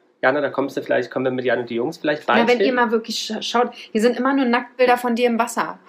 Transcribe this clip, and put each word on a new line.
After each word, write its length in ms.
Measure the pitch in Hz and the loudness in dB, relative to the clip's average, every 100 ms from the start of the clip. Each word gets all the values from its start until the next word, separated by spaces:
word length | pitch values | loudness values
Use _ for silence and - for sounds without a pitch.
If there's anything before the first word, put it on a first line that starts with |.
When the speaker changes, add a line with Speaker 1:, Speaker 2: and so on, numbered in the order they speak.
| _ _ | _ _
Speaker 1:
Jana, 200 | 131 143 | 0 0
da 80 | 135 | 0
kommst 280 | 127 139 - | -2 -4 -4
du 40 | |
vielleicht, 280 | - 123 127 | -2 -2 -2
kommen 160 | 127 127 | -2 -2
wir 60 | |
mit 140 | 127 120 | -2 0
Jan 140 | 117 | 0
und 100 | 120 | -2
die 60 | 117 | -4
Jungs 220 | 117 - | -4 -4
vielleicht 280 | 151 - - | -4 -2 0
bald 120 | 233 | 2
Speaker 2:
Na, 60 | 233 | 4
wenn 100 | 247 | 4
Speaker 1:
hin. 100 | 196 | 2
Speaker 2:
ihr 60 | |
mal 180 | 247 233 | 2 2
wirklich 260 | 226 226 - | 0 -2 -8
sch-, 240 | - 214 | -6 -6
schaut, 320 | - 233 240 | -2 0 0
hier 280 | - - 220 | -4 -6 0
sind 160 | 233 240 | 2 2
immer 160 | 254 | 0
nur 120 | 277 247 | 2 2
Nacktbilder 520 | 240 254 - 247 247 | 0 -2 2 4 4
von 180 | 247 233 | 0 0
dir 120 | 240 | 0
im 120 | 226 | 0
Wasser, 400 | 240 - 160 190 | -2 -2 -6 -8